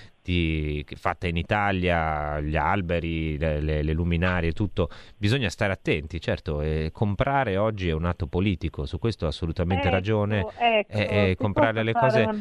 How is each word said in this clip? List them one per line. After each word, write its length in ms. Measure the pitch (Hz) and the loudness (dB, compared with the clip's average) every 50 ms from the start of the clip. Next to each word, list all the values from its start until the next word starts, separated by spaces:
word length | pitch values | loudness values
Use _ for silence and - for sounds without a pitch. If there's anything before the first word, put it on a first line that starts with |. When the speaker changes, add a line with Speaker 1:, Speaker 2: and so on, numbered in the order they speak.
| - - - _ - | -20 -20 -20 _ -4
Speaker 1:
di, 580 | - 90 87 82 80 80 78 76 76 73 76 - - - | 0 0 2 2 2 0 0 -2 -2 -4 -6 -8 -10 -12
fatte 320 | - - 95 90 - - | -6 -4 -4 -4 -2 -4
in 100 | 87 82 | -2 -2
Italia, 1040 | 85 80 - 110 104 101 101 98 92 90 90 85 85 80 80 78 76 73 76 73 76 | -2 -2 0 0 2 2 2 2 2 2 2 2 2 2 0 0 -2 -2 -4 -4 -4
gli 160 | 73 76 76 | -2 0 0
alberi, 840 | 78 73 82 95 - 85 82 87 85 80 82 82 80 80 78 76 | 0 2 2 0 0 0 0 -2 -2 0 -2 -2 -2 -2 -2 -2
le, 220 | 69 80 80 76 76 | -2 0 0 0 0
le, 240 | 73 76 78 76 76 | 0 0 0 0 0
le 100 | 78 80 | 0 0
luminarie, 600 | 82 87 87 85 82 87 92 90 90 82 82 82 | 0 0 2 2 2 2 2 2 2 0 0 0
tutto. 360 | - 107 98 - - 87 - - - - - - | 0 -2 -2 0 -2 -2 -2 -4 -12 -20 -20 -10
Bisogna 320 | - 107 101 127 143 120 92 | -2 0 2 2 2 0 -2
stare 240 | - - 110 101 95 | -2 0 -2 -2 -2
attenti, 480 | - - 170 123 78 73 78 - 82 | -2 -2 -2 -2 -2 -2 -6 -8 -6
certo, 400 | - - 101 - - - 73 73 | -2 -2 -2 -2 -2 -4 -2 -2
e 280 | 76 78 78 78 78 80 | 0 0 0 0 -2 -2
comprare 640 | - - 113 104 101 - 131 139 139 139 135 110 95 | -2 -2 -2 0 0 0 0 0 2 0 0 0 0
oggi 320 | 95 107 110 107 101 92 87 | 0 0 0 0 0 0 0
è 20 | |
un 140 | 80 78 85 | 0 0 0
atto 220 | 87 87 - 90 | -2 -2 -2 -4
politico, 580 | 71 - 90 95 107 92 - - 78 - - 71 | -2 0 0 2 2 0 0 -2 -6 -4 -4 -6
su 120 | 69 - | -6 -4
questo 280 | 80 - 117 - - 85 | -2 -2 -2 -2 0 -2
ha 20 | |
assolutamente 600 | 78 71 - 92 82 78 - 87 85 95 90 92 | -4 -2 -2 -4 -4 0 0 0 0 2 0 0
Speaker 2:
Ecco, 80 | 92 98 | 0 0
Speaker 1:
ragione. 440 | 95 90 107 110 107 104 104 113 117 | 0 0 0 0 0 2 2 0 0
Speaker 2:
ecco, 540 | - 214 - - 233 240 226 214 202 - - | -2 -2 -4 0 0 2 2 2 0 0 -2
Speaker 1:
Eh, 140 | 107 104 - | -2 0 2
eh, 200 | 104 104 101 95 | 2 4 4 4
Speaker 2:
si 60 | 92 | 2
Speaker 1:
comprare 380 | - - 104 98 - - 113 110 | 2 0 -2 2 4 2 2 2
Speaker 2:
possa 100 | 110 110 | 0 0
Speaker 1:
le 80 | - | 0
Speaker 2:
fare 340 | 113 240 226 226 220 220 220 | 2 2 2 4 4 4 2
Speaker 1:
cose. 120 | 220 214 208 | 2 0 -2